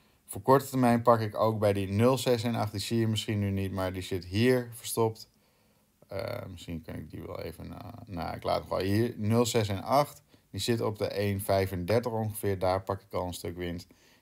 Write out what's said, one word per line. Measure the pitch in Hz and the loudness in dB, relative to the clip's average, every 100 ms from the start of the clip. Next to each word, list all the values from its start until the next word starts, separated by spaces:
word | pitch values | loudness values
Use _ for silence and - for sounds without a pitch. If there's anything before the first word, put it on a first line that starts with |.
| _ _ - | _ _ -14
Voor | 101 | -4
korte | 131 135 135 | 4 4 4
termijn | 131 123 120 | 2 4 6
pak | 120 117 | 6 4
ik | 107 | 4
ook | - 110 110 | 0 0 4
bij | 104 | 2
die | 101 95 | 2 0
nul | 98 123 131 | 4 4 4
zes | 131 120 | 2 2
en | 117 | 0
acht, | 113 107 | -2 -2
die | 101 | -4
zie | - 117 | -2 2
je | 110 | 2
misschien | 107 - 104 | 0 -2 0
nu | 101 | 0
niet, | 98 95 | 0 -2
maar | 98 92 | -2 -2
die | 92 | -4
zit | 90 95 | -4 -6
hier | 87 101 123 127 120 | -2 2 4 4 2
verstopt. | 113 - - 113 110 - _ _ _ _ _ _ _ - | -10 -6 0 0 -2 -14 _ _ _ _ _ _ _ -12
Eh, | 98 - 104 - | -8 -6 -8 -10
misschien | 90 - 82 | -14 -10 -10
kan | - | -10
ik | 85 78 | -12 -12
die | - | -14
wel | 82 90 | -12 -10
even, | 82 82 85 - | -10 -12 -14 -14
eh, | - - - | -14 -16 -12
nou, | 85 82 82 | -8 -8 -6
ik | |
laat | 90 87 | -2 -2
het | 82 | -2
gewoon | 87 | -4
hier. | 95 104 120 - | 0 2 0 -2
Nul | 104 117 117 | 2 2 4
zes | 117 104 | 2 0
en | 95 | -2
acht, | - 135 143 - _ _ _ | 2 2 2 -4 _ _ _
die | 98 | -6
zit | 120 117 | -2 0
op | 113 101 | 0 -2
de | 101 | -4
één | 98 101 98 | 0 0 0
vijfendertig | 101 98 95 90 87 113 120 | 2 2 2 -2 2 2 2
ongeveer. | 113 110 101 101 92 | -2 -4 -4 -2 0
Daar | 92 95 | 0 0
pak | - 98 | -2 -6
ik | - | -6
al | 95 90 | -6 -4
een | |
stuk | 87 90 87 | -6 -8 -6
winst. | 87 87 - - _ _ | -6 -6 -10 -20 _ _